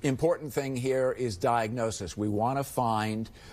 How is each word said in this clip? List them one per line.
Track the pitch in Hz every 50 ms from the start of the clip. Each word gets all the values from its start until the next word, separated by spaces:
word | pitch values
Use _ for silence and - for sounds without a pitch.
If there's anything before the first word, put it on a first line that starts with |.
important | - 139 131 113 151 170 - - 156 143
thing | - 147 135 135 135
here | 120 123 131 131 131 127 131
is | - 113 127 117 95
diagnosis. | 87 - 123 117 117 113 107 120 123 113 113 107 - 101 87 -
We | 104 104 104
want | 104 104 113 123 135 139
to | 135
find | - - 131 123 113 110 107 107 110 107 110 110 - - - - -